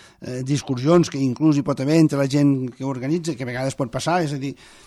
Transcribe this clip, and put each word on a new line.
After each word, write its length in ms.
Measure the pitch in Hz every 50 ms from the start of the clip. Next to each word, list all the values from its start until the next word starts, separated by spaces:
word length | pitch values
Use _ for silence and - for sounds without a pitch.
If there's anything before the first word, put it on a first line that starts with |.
| - - _ _
eh, 200 | - - 127 127 131
discussions 640 | 131 147 135 - - 135 123 127 151 180 175 165 -
que 80 | - 139
inclús 400 | 135 131 120 - 151 160 147 143
hi 60 | 135
pot 160 | 147 139 117
haver 160 | 131 143 156 165
entre 220 | 160 151 143 139
la 80 | 139 135
gent 400 | 135 147 147 143 139 131 131 127 110
que 80 | - 131
organitza, 480 | 139 135 127 127 135 160 180 160 165 143
que 60 | 117
a 80 | 131 123
vegades 240 | 120 123 131 135 -
pot 140 | - 139 113
passar, 320 | - 131 - 156 170 185 165
és 100 | 143 147
a 40 | 135
dir... 160 | 135 143 135 - - - - - -